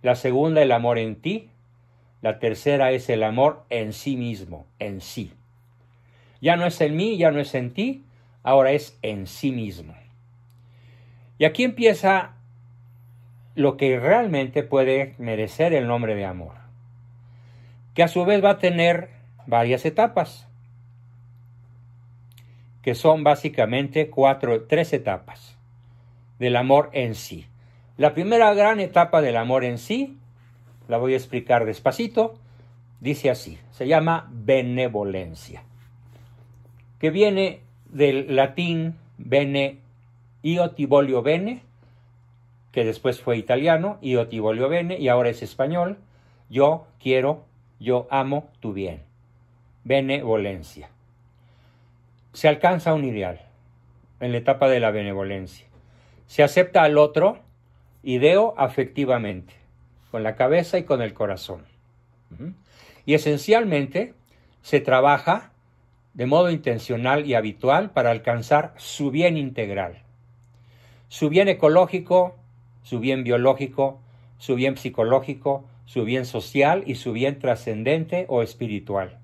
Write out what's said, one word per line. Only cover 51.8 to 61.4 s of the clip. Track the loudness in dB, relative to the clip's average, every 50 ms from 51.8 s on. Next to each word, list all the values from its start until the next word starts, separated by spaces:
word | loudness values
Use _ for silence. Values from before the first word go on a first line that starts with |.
| _ _ _ _ _ _ _ _ _ _ _
Se | 2 2
alcanza | 2 2 4 2 0 0 2 0 0
un | 0 0 -2
ideal | -4 -4 -6 -6 -8 -8 -12 -18 -20 _ _ _ _ _ _ _ _ _ _ _ _ _ _
en | -8 -4
la | -4 -2
etapa | 0 0 2 2 2 2
de | 2 2
la | 2 0
benevolencia. | 0 -2 -4 -6 -6 -6 -6 -6 -8 -10 -12 -14 -16 -20 -20 _ _ -20 _ _ _ _ _ _ _ _ _
Se | _ 2 4
acepta | 4 4 6 2 2 4 4 4
al | 4 6 6 6
otro, | 4 4 4 2 2 2 2 -2 _ _ _ _ _ _ _ _ _ _ _ _
ideo, | -6 -4 -2 2 4 4 6 4 2 2 0 -2
afectivamente, | -2 -2 0 -4 -4 -4 -4 -6 -2 0 0 -2 -2 -6 -8 -10 -14 -18 -20 _ _ _ _ _ -20 _ _ _ _ _
con | -10 -6
la | -6 -6 -2
cabeza | 0 0 2 2 0 0 0 -4
y | -4 0
con | 0 -2 -2
el | -2 -6 -4
corazón. | -6 -4 -4 -4 -8